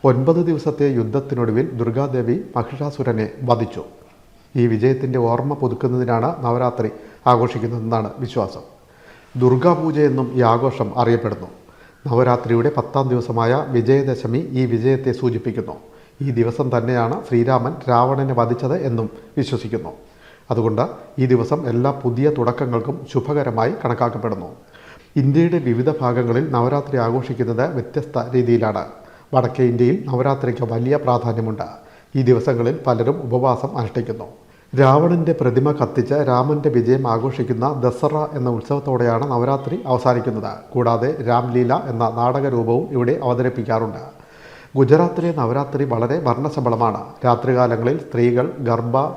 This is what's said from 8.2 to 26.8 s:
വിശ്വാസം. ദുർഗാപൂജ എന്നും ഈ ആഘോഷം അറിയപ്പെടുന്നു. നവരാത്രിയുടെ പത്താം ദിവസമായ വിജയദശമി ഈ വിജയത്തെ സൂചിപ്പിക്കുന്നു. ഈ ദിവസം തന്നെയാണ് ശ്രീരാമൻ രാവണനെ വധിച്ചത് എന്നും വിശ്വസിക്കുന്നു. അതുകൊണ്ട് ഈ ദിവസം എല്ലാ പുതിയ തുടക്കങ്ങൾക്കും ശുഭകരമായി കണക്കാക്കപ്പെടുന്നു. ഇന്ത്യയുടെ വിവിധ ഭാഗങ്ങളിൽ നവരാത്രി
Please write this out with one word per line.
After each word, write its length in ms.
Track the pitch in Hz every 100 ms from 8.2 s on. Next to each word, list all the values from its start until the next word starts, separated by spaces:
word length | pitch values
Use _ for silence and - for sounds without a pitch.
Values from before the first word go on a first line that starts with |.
വിശ്വാസം. 420 | 120 123 98 80 - - _ - - - - 127
ദുർഗാപൂജ 560 | 127 127 165 170 160 151 147
എന്നും 160 | 135 123 127
ഈ 20 | 117
ആഘോഷം 360 | 117 131 123 104 123
അറിയപ്പെടുന്നു. 460 | 117 117 113 95 90 - - - - _ 139
നവരാത്രിയുടെ 600 | 120 123 123 110 117 143 151
പത്താം 300 | 117 135 131
ദിവസമായ 400 | 123 117 117 117 135 143
വിജയദശമി 640 | 123 110 135 135 127 113 123 165 131
ഈ 40 | 127
വിജയത്തെ 400 | 113 123 131 135 117
സൂചിപ്പിക്കുന്നു. 560 | 127 110 - 107 87 - - - - _
ഈ 40 | 139 117
ദിവസം 280 | 117 117 131
തന്നെയാണ് 440 | 120 117 123 117 135 -
ശ്രീരാമൻ 480 | 120 120 127 120 165 131
രാവണനെ 460 | 120 127 135 135 120
വധിച്ചത് 360 | 117 120 131 175 139
എന്നും 180 | 117 107 - - -
വിശ്വസിക്കുന്നു. 540 | 127 123 110 110 78 - - - - - -
അതുകൊണ്ട് 320 | - 113 107 - - - -
ഈ 40 | 131
ദിവസം 280 | 123 113 147 139
എല്ലാ 200 | 117 135 135
പുതിയ 260 | 123 117 147 147
തുടക്കങ്ങൾക്കും 600 | 117 120 135 117 123 170 -
ശുഭകരമായി 640 | 135 143 147 135 113 113 -
കണക്കാക്കപ്പെടുന്നു. 680 | 123 117 120 107 113 101 85 - - - - - - 147
ഇന്ത്യയുടെ 380 | 135 143 170 170 127
വിവിധ 220 | 117 127 151
ഭാഗങ്ങളിൽ 440 | 123 120 120 120 156 127
നവരാത്രി 420 | 120 143